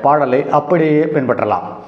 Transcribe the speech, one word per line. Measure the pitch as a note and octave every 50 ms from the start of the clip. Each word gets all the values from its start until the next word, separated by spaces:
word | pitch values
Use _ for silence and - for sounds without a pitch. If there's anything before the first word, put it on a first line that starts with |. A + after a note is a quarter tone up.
பாடலை | - C#3+ D3+ D3+ C#3+ B2+ B2+ C#3 C#3+ -
அப்படியே | - D3 - - F3+ E3+ D#3+ D#3 D3+ D3+ D#3+
பின்பற்றலாம். | E3 E3 D3 C3 A#2 - - - G#2 G2 F2 - - - - -